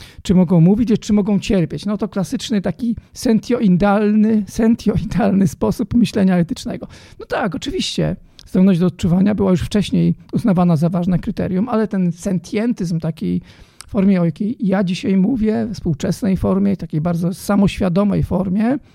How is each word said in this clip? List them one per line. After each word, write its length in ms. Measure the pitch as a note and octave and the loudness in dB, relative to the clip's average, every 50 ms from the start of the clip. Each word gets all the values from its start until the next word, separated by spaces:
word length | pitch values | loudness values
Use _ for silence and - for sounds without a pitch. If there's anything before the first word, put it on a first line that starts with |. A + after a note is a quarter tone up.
| - - - - | -20 -20 -20 -6
czy 120 | - - F3 | -2 2 4
mogą 260 | F#3 F#3 D3+ F#3 E3+ | 4 4 4 6 6
mówić, 300 | D#3+ F3+ G#3 A3 A#3+ G3+ G#3+ - | 6 6 6 4 2 2 0 0
czy 120 | - - | 0 2
mogą 260 | G#3 G#3 F#3+ G#3+ G3+ F#3+ | 2 2 2 2 0 0
cierpieć”. 480 | - - A3 F#3 D#3+ - - E3 - | 0 0 0 0 0 -2 -4 -6 -6
No 120 | G3+ G#3+ G3+ | -6 -4 -4
to 100 | A3 G3+ | -4 -4
klasyczny 520 | - G3+ F3+ - C4+ A3 - - A#3 G3+ | -4 -4 -4 -4 -6 -6 -4 -2 -2 -2
taki 360 | F3 G3 E3 - A#3+ A#3 A3 - - _ | -2 -2 -4 -4 -4 -4 -4 -6 -10 _
sentioidalny, 1300 | - - - B3+ A3+ G#3 - - A#3+ B3 A#3 F#3+ F3+ E3 G3 G3+ G3 G#3+ G#3+ G#3 G#3+ G#3+ G#3 A3 A3+ G#3+ G3 | -10 -2 0 2 2 2 2 0 0 2 4 4 4 4 4 4 4 2 2 2 2 4 4 4 2 0 -2
sentioidalny 1040 | - - - A3 A3+ A#3 - - G3+ - E3 - A3 - F3 A3+ F#3+ F#3 G3 F#3+ C#3 | -4 -2 0 2 2 2 2 0 -2 0 0 -2 -2 -2 0 0 2 2 2 2 0
sposób 460 | - - G#3+ A3 - - A#3 - - | 0 -2 -2 -2 -2 -2 -4 -2 0
myślenia 440 | A#3+ A3 - - A3 F#3+ F#3 F#3 F3+ | 2 2 2 2 2 2 2 2 2
etycznego. 500 | E3+ - A#3+ - - A#3+ - - - - - - - - - - | 0 -2 -4 -8 -8 -10 -10 -10 -12 -16 -18 -20 -20 -20 -20 -18
No 60 | G#4+ | -10
tak, 280 | - - - C4 F#3 - | -8 -6 -4 -4 -4 -6
oczywiście 600 | - - C#4+ F#4+ F4 - - - - E3 - F#3 - - - _ - - | -6 -6 -6 -4 -4 -4 -4 -4 -2 -2 -2 -4 -6 -12 -18 _ -20 -10
zdolność 340 | - - F#3 F#3 G3 F#3 D#3+ | -2 2 4 4 4 4 4
do 60 | F3+ | 2
odczuwania 480 | F3 F3 - - F3 E3+ F#3+ F#3+ G#3 G#3+ | 0 0 0 0 0 2 2 2 2 2
była 160 | F#3 G3 F#3+ | 2 2 2
już 100 | F#3 E3 | 2 0
wcześniej 540 | - - - G#3 F#3 - - F3+ E3+ F3 E3 - - - | 0 0 -2 -2 0 0 0 0 2 0 0 -2 -6 -6
uznawana 440 | - - - A#3 F3+ F3+ F3+ F3 E3+ | -4 -2 0 2 2 4 4 2 2
za 120 | C#3 E3 E3 | 2 2 0
ważne 300 | F#3+ F3 F3 F#3 F3+ E3 | 0 -2 0 0 -2 -2
kryterium, 500 | - - F#3 - F3 F3 F3+ F#3 G#3+ - | -2 -4 -6 -4 -4 -2 -2 -2 -2 -2
ale 200 | - A3 A3 G#3 | -2 -4 -4 -2
ten 240 | - F#3+ F3+ F3 | -2 -2 -2 -2
sentientyzm 880 | E3 - - G3+ F#3 E3+ - - - G#3 A3 B3 - - F#3+ E3 E3 E3 | -4 -4 -4 -4 -4 -4 -4 -6 -4 -4 -2 -2 -2 -4 -4 -4 -4 -4
takiej 400 | - E3 E3 - - F3 F3+ F3 - - - - - _ _ - - - - | -4 -6 -6 -6 -4 -4 -4 -4 -6 -10 -18 -20 -20 _ _ -20 -14 -6 -2
formie, 260 | A3 F#3+ G3+ G3 F3+ | 0 2 2 2 2
o 40 | E3+ | 2
jakiej 320 | E3 D#3+ - G#3+ G3+ B3 - | 0 -2 -2 -4 -6 -4 -4
ja 240 | A#3+ F#3+ F#3+ G3 G3 | -2 0 0 0 0
dzisiaj 320 | F3 F#3 - - - F#3+ | -2 -4 -4 -2 0 0
mówię, 500 | F#3+ F#3 A#3+ C#4 A3 G#3+ G#3+ G#3+ A#3 A3 | 2 2 2 0 0 0 0 0 -2 -4
we 80 | A#3+ F#3 | -6 -8
współczesnej 640 | - - F3+ D3 - - E3 E3 - F3 F#3+ F#3+ | -6 -4 -4 -4 -2 -2 -4 -4 -2 -2 -2 0
formie, 400 | F3+ - G3+ F#3+ G3 G3+ G3+ G3 | 0 0 0 0 0 0 0 -2
takiej 240 | - - - - D#3 | -4 -6 -6 -4 -4
bardzo 340 | D3+ F3 E3+ E3 F3+ E3+ G3 | -2 -2 -2 -2 -2 -4 -4
samoświadomej 880 | - - - G3+ G3 G3+ F3+ - - G#3 F#3 E3 G3 G#3 G3+ F#3 E3 | -4 -4 0 2 2 2 2 0 0 -2 0 0 0 0 2 0 0
formie, 560 | C#3+ - - F#3 F#3+ G3 F3+ G#3+ G#3+ A#3+ C#4 C#4+ - - | 0 0 -2 -2 -2 -2 -2 0 0 0 -2 -2 -6 -12